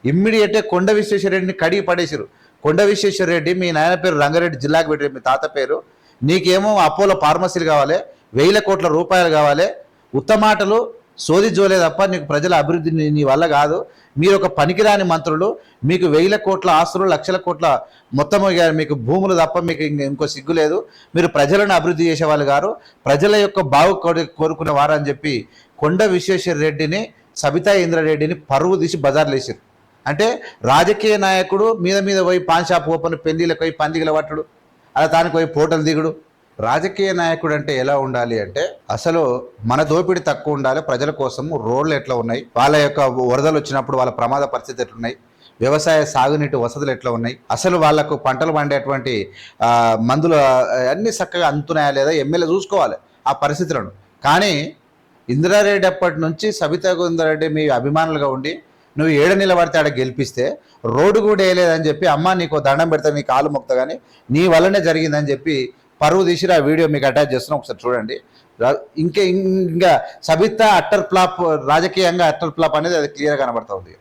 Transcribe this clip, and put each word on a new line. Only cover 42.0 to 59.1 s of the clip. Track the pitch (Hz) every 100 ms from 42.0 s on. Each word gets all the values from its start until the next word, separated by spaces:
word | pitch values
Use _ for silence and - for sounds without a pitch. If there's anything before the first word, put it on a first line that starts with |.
| 127 123
ఉన్నాయి, | 113 120 - 120
వాళ్ళ | 135 151
యొక్క | 143 147
వరదలు | 135 123 127 127 151 156
వచ్చినప్పుడు | 147 135 123 131
వాళ్ళ | 123
ప్రమాద | - 120 139
పరిస్థితి | 143 123 - 123
ఎట్లున్నాయి, | 120 113 117 131 _ _ _ _
వ్యవసాయ | 123 151 160 156 151
సాగునీటి | 135 135 151 147 135
వసతులు | 117 143 143
ఎట్లా | 123 127
ఉన్నాయి, | 117 117 131 _
అసలు | 113 185 180
వాళ్ళకు | 156 151 147 147
పంటలు | 139 127 160
పండేటువంటి, | 151 147 139 135 135 127 113 90 - - _
ఆ, | 117 117 117 110
మందులు, | 117 139 170 156
ఆ, | 135 127 120 123 127
అన్నీ | 160 226
చక్కగా | - 180 175 160
అందుతున్నాయా | 147 147 156 143
లేదా | 139 139
ఎమ్మెల్యే | 160 139 170 165
చూసుకోవాలి | 185 190 196 127 95 _ _ -
ఆ |
పరిస్థితులను. | 139 143 147 165 143 95 - _ _
కానీ | 135 165 202 147 160 - _ _ _ _ -
ఇందిరారెడ్డి | 131 175 208 202 202 185
అప్పటి | 185 180 156
నుంచి | 160 156 214
సబితా | - 151 175 190
ఇందిరారెడ్డి | 175 175 165 160 151 160
మీ | 156 151
అభిమానులుగా | 123 135 156 160 156 143
ఉండి | 131 143 165 _ _ _ 143
నువ్వు | 160